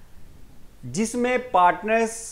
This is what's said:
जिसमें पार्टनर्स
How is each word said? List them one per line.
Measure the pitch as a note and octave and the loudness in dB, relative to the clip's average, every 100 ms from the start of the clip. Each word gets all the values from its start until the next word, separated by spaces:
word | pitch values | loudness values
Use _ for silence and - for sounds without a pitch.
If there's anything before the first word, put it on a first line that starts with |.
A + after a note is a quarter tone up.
| - - - - - - - - B2 | -18 -16 -16 -18 -18 -18 -20 -16 -8
जिसमें | D3 A3 B3 B3 B3 B3 | -4 -2 0 0 0 2
पार्टनर्स | F#3 F3+ F3 G#3 A3+ A3 - - | 4 6 4 0 0 0 -4 -12